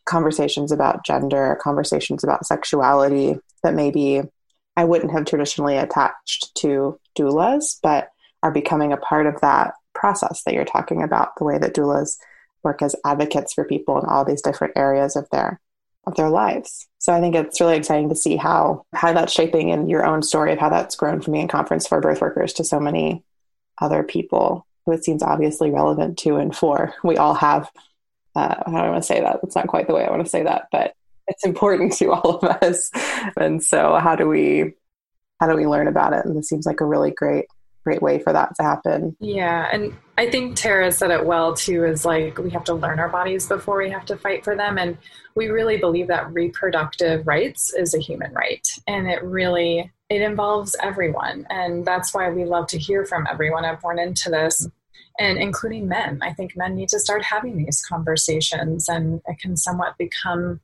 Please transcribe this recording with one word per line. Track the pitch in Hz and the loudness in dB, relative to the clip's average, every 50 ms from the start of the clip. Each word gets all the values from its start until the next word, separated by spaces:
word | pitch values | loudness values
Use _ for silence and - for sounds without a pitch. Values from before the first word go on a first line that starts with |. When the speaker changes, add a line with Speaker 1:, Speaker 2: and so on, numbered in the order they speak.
| _ | _
Speaker 1:
conversations | - 175 165 160 156 156 151 147 143 - 147 147 143 | -2 0 2 2 2 2 2 0 0 0 -2 -2 -2
about | 151 147 143 - - - - | 0 2 2 2 2 0 -2
gender, | - 147 135 139 139 143 139 135 135 147 - | -2 0 0 0 0 0 2 2 0 0 0
conversations | - 147 143 147 151 - 156 147 - - 143 - - | -2 -2 0 0 0 0 -2 -2 -2 -2 -4 -2 0
about | 147 143 - - | 0 0 0 -2
sexuality | - 156 151 - - - 147 131 131 143 139 139 139 139 139 139 139 147 - - _ _ _ - | -6 -10 -8 -4 -2 0 2 4 4 4 4 4 4 4 2 2 0 0 -4 -6 _ _ _ -2
that | 165 156 | 0 0
maybe | 156 147 143 139 147 143 139 139 139 143 - - _ _ _ _ _ _ _ _ | 2 0 2 2 2 2 2 2 0 0 -4 -10 _ _ _ _ _ _ _ _
I | 175 170 | 0 2
wouldn't | 165 170 165 - 151 165 | 4 4 2 2 0 -2
have | 160 151 | -2 -2
traditionally | - - 147 147 143 - - 147 143 139 | 0 0 0 0 -2 -2 -2 0 0 0
attached | 135 139 135 - 147 135 - - - _ - - - - - _ | 0 0 0 2 2 2 2 0 -4 _ -8 -6 -6 -6 -8 _
to | - - 151 139 135 139 139 - - _ _ _ | -2 0 0 0 2 0 -2 -4 -6 _ _ _
doulas, | - 147 139 139 156 175 226 269 294 294 - - - - | -2 0 2 2 2 4 4 2 2 0 -4 -6 0 2
but | 160 147 139 - - _ _ _ _ _ _ - | 2 2 2 0 -4 _ _ _ _ _ _ -2
are | 160 147 | 0 2
becoming | 147 147 - 156 151 151 147 143 | 0 0 0 0 0 2 2 0
a | 139 | -2
part | - - 151 151 151 | -2 0 2 2 2
of | 151 147 151 | 2 0 2
that | - 143 139 139 - - - - _ _ _ | 2 4 4 4 2 0 -2 -10 _ _ _
process | - - 202 196 - - - 165 - - | 0 0 0 2 2 -2 -4 -4 -4 -4
that | - - | -2 0
you're | - - | 0 -2
talking | - - - - - 165 165 160 | 0 0 -2 -2 0 -2 -2 0
about, | 160 - - - - - | 0 2 2 2 0 -2
the | - 151 | -4 -2
way | 151 143 147 | 0 0 0
that | 143 - - | 0 0 0
doulas | - 147 143 143 143 151 151 - - - - - - _ _ _ _ - | 0 0 2 2 0 0 -2 -6 -10 -12 -20 -20 -20 _ _ _ _ -4
work | 156 143 - 151 | -4 -2 0 -2
as | 143 - - - | -2 -2 -2 -2
advocates | 143 147 143 151 151 - 147 139 - - | -2 0 0 0 0 0 -2 -4 -2 -4
for | - 147 | -4 -2
people | - - 147 - - 139 139 | -2 -2 -2 0 0 0 0
in | 147 | 2
all | - - 139 139 | 2 2 2 4
these | 135 143 143 - | 2 0 0 0
different | 143 143 - - - - | -2 -2 0 -4 -2 0
areas | - 139 139 139 139 139 139 - | 2 2 4 4 2 2 0 0
of | 143 147 - | -4 -4 -2
their, | - - - - 185 - _ _ _ _ _ _ _ _ _ | -2 -2 -2 -2 -4 -6 _ _ _ _ _ _ _ _ _
of | 196 - | -6 -2
their | - 156 156 | 0 2 2
lives. | 160 190 214 196 - - - - - - - - _ _ | 4 4 2 2 0 -2 -6 -10 -14 -16 -18 -20 _ _
So | - - 175 | 0 2 2
I | 170 | 4
think | 175 175 170 | 4 4 2
it's | 165 156 156 - - | 2 0 0 0 2
really | 175 165 165 | 4 4 4
exciting | 156 151 - 156 151 151 151 | 2 2 2 0 2 2 0
to | 160 | 0
see | 156 - 160 160 | 0 0 0 0
how, | 160 - 160 170 160 156 151 156 156 - _ - | 2 2 2 4 4 4 4 2 -2 -6 _ -4
how | - - 170 165 | 0 2 4 4
that's | 185 160 - - | 4 2 2 2
shaping | - 165 165 165 160 156 170 | 2 2 4 2 2 2 2
in | 165 151 151 160 | 2 2 2 2
your | 165 156 - | 2 4 4
own | 156 156 156 151 | 4 2 2 0
story | - - 151 151 156 156 | 0 0 2 2 2 2
of | 156 | 2
how | 156 151 | 2 2
that's | 165 - - - - | 2 2 0 -2 -4
grown | - - 147 160 156 | -2 -2 0 0 -2
from | 147 160 151 | -2 -2 -2
being | 151 165 | -2 -2
a | - | 0
conference | - 156 156 - 165 165 - | -2 -2 0 0 0 -2 0
for | - 170 156 | 0 0 2
birth | 147 156 151 156 160 | 4 2 2 2 0
workers | 156 - 156 - - - | 0 0 0 -2 -2 -2
to | - 160 | -4 -2
so | - - 147 | 0 0 0
many | 147 147 156 165 156 156 170 170 - _ _ _ _ _ _ _ _ _ _ - 160 | 0 0 0 0 0 0 -2 -4 -8 _ _ _ _ _ _ _ _ _ _ -4 -2
other | 147 156 156 156 | 0 0 0 0
people | 156 - 170 175 - - 190 - - 180 175 - _ _ _ _ | -2 -4 -6 -4 0 2 2 2 2 0 -2 -6 _ _ _ _
who | - 165 | -2 -2
it | 160 - | 0 0
seems | - 160 156 - | -2 0 0 0
obviously | - 151 156 151 151 151 - 160 147 | 0 2 2 0 0 0 0 0 0
relevant | 143 147 151 151 151 151 160 160 170 - | 2 2 2 2 2 0 -2 -2 -4 -2
to | - 160 147 | 0 0 2
and | 147 147 156 - | 2 0 -2 -2
for. | - - 156 143 151 160 156 - - - | 0 0 2 2 2 0 -2 -4 -2 0
We | 175 160 156 | 0 2 4
all | 151 151 147 | 4 4 4
have, | 147 151 147 147 147 147 - - - _ _ _ _ _ _ _ _ _ _ _ | 4 4 4 4 2 0 -4 -14 -20 _ _ _ _ _ _ _ _ _ _ _
uh, | 156 143 - - - - | -2 0 0 -2 -4 -4
how | - 165 | -4 -2
do | |
I | 165 170 170 | 0 0 0
wanna | 170 170 165 | 0 -2 0
say | - 175 - | 0 0 2
that? | - - - - - | 2 2 0 0 -4
That's | 190 - | -2 -2
not | 175 - | -2 0
quite | 180 - 165 - | 0 0 0 0
the | 175 160 | 2 2
way | 160 - | 2 2
I | - | 2
wanna | - - 170 | 0 -2 -2
say | 170 - 175 160 | -2 -2 0 0
that, | 170 - - - - - | 2 0 0 -2 -2 -2
but | - - - - _ _ _ - - _ | 0 0 -2 -4 _ _ _ -20 -12 _
it's | - 190 - - | -8 -6 -2 -2
important | 185 180 - - 202 190 151 170 - - - | -2 0 2 2 2 4 4 2 0 2 2
to | 175 - 175 | 2 2 2
all | 175 - 170 170 170 | 4 4 2 2 2
of | - - - - 190 | 0 0 2 2 2
us. | 175 175 175 - - - 247 - - - 247 233 202 - - | 2 2 0 -4 -6 -6 -6 -4 -4 -4 -4 -6 -6 -2 0
And | 160 156 156 160 156 | 0 0 0 0 0
so | - - 156 151 151 160 | 2 2 4 4 4 4
how | 160 160 165 160 | 4 4 4 2
do | 160 160 | 4 2
we, | 156 156 156 151 147 147 151 156 160 - _ _ _ _ _ _ _ _ _ _ _ _ _ | 2 2 2 4 4 4 2 0 -2 -4 _ _ _ _ _ _ _ _ _ _ _ _ _
how | 165 160 | 2 2
do | 160 | 2
we | 156 151 | 2 2
learn | 151 147 147 151 151 | 2 2 2 2 2
about | 156 156 151 - 151 | 2 2 2 4 2
it? | - - | 2 0
And | - 156 | 0 -2
this | 151 151 - | -4 -2 -2
seems | 160 151 160 | -4 -2 -2
like | 160 147 - | -2 -2 0
a | 156 | 0
really | 147 147 147 147 151 | 0 2 2 2 0
great, | 151 - 147 147 147 143 - - - - - _ _ - - | 0 -2 -2 0 0 0 -2 -4 -10 -20 -20 _ _ -6 -2
great | 165 156 165 | -2 0 0
way | - 147 147 147 | 2 0 0 2
for | 147 165 156 | 2 2 2
that | 156 147 - - | 2 2 2 0
to | - 156 | -2 0
happen. | 147 147 151 - 165 160 151 165 165 160 - | 0 0 0 0 -2 0 0 -2 -4 -6 -8
Speaker 2:
Yeah. | 208 208 202 196 180 170 170 170 160 - | -8 -6 -4 -2 -2 0 0 0 -2 -2
And | - 208 208 208 - - _ _ _ | -2 -2 -4 -6 -8 -12 _ _ _
I | - 240 240 | -2 0 0
think | 247 254 254 247 247 | 0 -2 -2 -4 -6
Tara | - - 226 196 190 185 185 175 | -2 0 2 2 4 4 2 2
said | - 196 180 | 2 2 2
it | 175 - 160 | 2 2 2
well, | 165 170 165 165 165 165 | 2 2 2 2 2 0
too, | - - - 180 170 165 | -2 -2 -2 0 2 2
is, | 165 160 156 - | 0 0 0 0
like, | 170 165 160 156 156 151 - | 0 0 0 0 -2 -6 -8
we | 175 180 | -8 -6
have | 165 170 165 | -6 -6 -4
to | - 170 | -4 -4
learn | 165 160 - 156 156 | -2 -2 -4 -2 -2
our | 165 165 | -2 -2
bodies | 175 180 180 190 190 190 185 - | -2 -2 -2 -2 -2 -4 -2 -4
before | 202 180 - - 202 196 | -4 -4 -2 -2 -2 -2
we | 190 190 | -2 -4
have | 196 190 190 | -6 -8 -8
to | - 202 | -8 -10
fight | 202 - 202 196 - - | -6 -4 -4 -4 -4 -4
for | 208 208 | -4 -4
them. | 196 208 202 202 185 | -2 -2 -2 -2 -2
And | 180 175 170 - - - - - - - _ | -2 -4 -6 -8 -14 -20 -20 -20 -20 -8 _
we | 220 220 220 | -4 -2 -2
really | 214 226 226 226 214 | 0 0 0 0 0
believe | 196 180 175 165 175 180 | 2 2 0 0 0 0
that | 175 175 156 - 151 165 | 0 -2 -2 -2 -4 -2
reproductive | 170 170 170 175 - - 185 175 160 156 151 - - 175 165 160 160 160 | -2 -2 -2 -2 -4 -4 -2 0 0 -2 -2 -2 -2 0 0 0 0 0
rights | 156 147 156 214 - - - - - - | 0 0 0 0 -2 -4 -6 -6 -4 -2
is | - 180 165 - | -2 -2 0 -2
a | 156 | -2
human | 151 - 160 - - - - | -4 -4 -8 -10 -10 -8 -4
right. | - - - - - - - - - - | -4 -2 -2 -4 -4 -4 -6 -6 -6 -8
And | - 202 196 185 185 | -6 -4 -4 -2 -2
it | 175 - 180 | -2 -4 -4
really, | 180 185 185 185 180 180 175 170 170 170 170 175 175 - _ _ _ | -4 -2 -2 0 0 2 2 2 0 0 -2 -4 -6 -14 _ _ _
it | 214 202 208 | -2 0 0
involves | 214 208 202 208 208 214 208 202 202 - - | 0 0 0 0 0 0 0 -2 -4 -4 -4
everyone. | - 196 190 196 175 160 156 - - - - - - - | -4 -4 -2 -2 -2 -2 -2 -2 -4 -6 -6 -8 -10 -8
And | 190 185 180 175 175 175 175 | -6 -4 -4 -4 -4 -2 -2
that's | 180 180 180 180 - - | 0 -2 0 -2 -4 -2
why | 196 185 180 | -2 -2 -2
we | 170 180 180 | -2 -2 -2
love | 170 175 170 160 - | 0 0 -2 -2 -2
to | - 165 | -6 -6
hear | 151 - 196 196 196 | -4 -2 -2 -2 -2
from | - 185 165 156 - | -2 -4 -4 -4 -4
everyone. | 160 156 156 156 160 160 165 | -4 -2 -2 -2 -2 -2 -2
I've | 165 160 156 | -4 -4 -4
born | - 170 170 170 | -4 -4 -2 -2
into | 175 180 180 - - 180 | -2 -2 -2 -2 -2 0
this, | 160 156 156 160 165 - - - - _ _ _ _ - - _ _ - | 2 2 2 2 2 0 -2 -4 -8 _ _ _ _ -20 -20 _ _ -2
and | 208 196 185 - | 0 0 2 0
including | 202 202 - - - 220 220 220 208 185 | -2 -2 -4 -6 -6 -6 -6 -4 -4 -2
men. | 180 220 - - 147 139 - | -2 -2 -2 -4 -4 -6 -6
I | 175 165 | -8 -6
think | - 190 180 - | -8 -10 -10 -6
men | 180 180 185 190 | -6 -6 -4 -4
need | 185 190 185 | -4 -2 -2
to | 214 208 | 0 0
start | 202 - 202 214 - | 0 0 -2 -2 -2
having | - 214 214 254 254 226 | -2 -4 -4 -4 -4 -4
these | 160 147 - 147 - - | -4 -4 -2 -4 -6 -4
conversations, | - 180 165 160 160 160 156 - - 156 160 156 - 160 151 - 160 160 165 - - | -4 -6 -4 -2 -2 0 0 0 0 0 -2 -2 -2 -2 -4 -4 -4 -4 -4 -4 -4
and | 170 165 160 160 165 165 - | -2 -2 -2 -2 -2 -4 -6
it | - 165 - | -10 -12 -8
can | - 185 180 | -6 -6 -4
somewhat | 156 - 185 180 180 175 - - - | -4 -2 -2 -2 -4 -4 -6 -4 -6
become | 175 175 - - - 185 175 175 175 180 175 165 | -8 -6 -6 -6 -6 -4 -4 -2 -4 -4 -6 -8